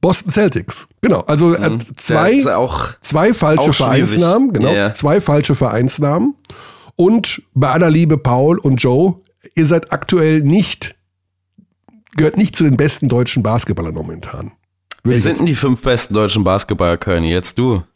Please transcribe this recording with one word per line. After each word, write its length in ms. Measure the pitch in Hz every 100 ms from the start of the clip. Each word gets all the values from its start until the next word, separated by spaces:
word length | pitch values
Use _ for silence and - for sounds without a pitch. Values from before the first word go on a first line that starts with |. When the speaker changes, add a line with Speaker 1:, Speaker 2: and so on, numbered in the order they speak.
Speaker 1:
Boston 300 | 180 185 -
Celtics, 560 | 180 208 113 107 - - _
genau. 200 | 254 165
Also, 320 | - 151 170
äh, 160 | 170 196
Speaker 2:
Mhm. 100 | 113
Speaker 1:
zwei, 520 | - - - 151 175
Speaker 2:
Ja, 60 | 269
ist 80 | 262
auch, 420 | 95 127 76 58 -
Speaker 1:
zwei 320 | - 147 196
falsche 360 | 233 151 160 147
Speaker 2:
auch 40 |
schwierig. 40 | 143 127 131 165
Speaker 1:
Vereinsnamen, 420 | - 170 202 269
genau, 160 | 160 123
Speaker 2:
Ja, 60 | 101
ja. 160 | 101
Speaker 1:
zwei 300 | 110 147 180
falsche 320 | - 147 147 139
Vereinsnamen. 800 | 123 107 127 - 147 156 247 285 _ - - - - -
Und 480 | 175 226 - - -
bei 160 | - 127
aller 200 | 147 175
Liebe, 260 | 156 165 151
Paul 400 | 135 123 143 180
und 240 | 147 127
Joe, 340 | 131 131 185 180 _ _ - -
ihr 100 | 156
seid 260 | 170 -
aktuell 500 | - - 180 156 156
nicht, 540 | 143 180 190 - - - _ _ _ _ _ _ _ _ _ _ _ 151
gehört 180 | 151 -
nicht 180 | 202 -
zu 80 |
den 140 | 156 127
besten 320 | 147 - 135
deutschen 340 | 120 123 -
Basketballern 500 | 107 117 - 90 85
momentan. 580 | 80 80 82 - - - _ _ _ _ -
Würde 80 | 117
Speaker 2:
Wer 60 | 123
Speaker 1:
ich 60 |
Speaker 2:
sind 60 | 120
Speaker 1:
jetzt 80 | 165
Speaker 2:
denn 60 | 170
die 100 | 135
fünf 260 | 139 127
besten 320 | - 120 -
deutschen 300 | 104 104 107
Basketballer, 540 | 95 95 - 92 87 85
Körny? 320 | - 87 82
Jetzt 260 | 87 90 -
du. 260 | 127 107 82